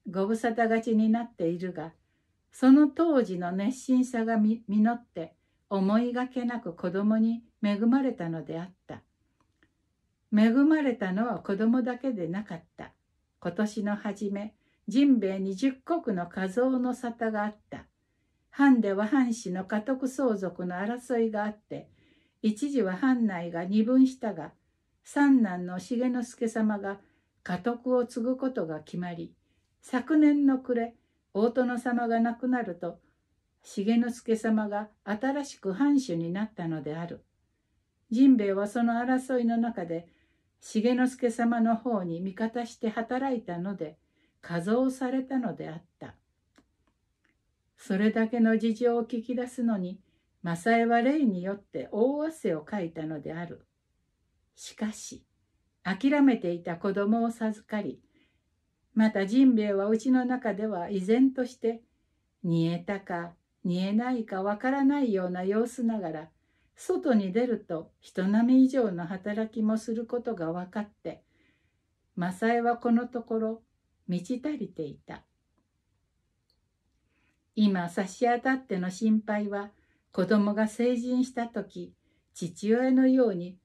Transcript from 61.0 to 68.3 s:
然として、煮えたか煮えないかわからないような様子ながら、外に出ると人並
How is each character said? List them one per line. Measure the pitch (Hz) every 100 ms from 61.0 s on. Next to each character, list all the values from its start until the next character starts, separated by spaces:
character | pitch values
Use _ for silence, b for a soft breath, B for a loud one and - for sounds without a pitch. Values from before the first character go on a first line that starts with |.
然 | 185 233 262
と | 262 247
し | -
て、 | 226 233 _ _ _ _ _ _
煮 | 175 165 165
え | 170
た | 175 196
か | - 175 170 - _ _
煮 | 185 175 190
え |
な | 214 247
い | 247 220
か | 190
わ | 202 208
か | 254
ら | 277
な | 269 285
い | 247
よ | 190 180
う |
な | 180
様 | 185 214 247
子 | -
な | 226 220
が | 170
ら、 | 156 160 _ _ _ _ -
外 | - 370 330
に | 220 190
出 | 208 254
る | 220
と | - 160 - _
人 | - -
並 | 190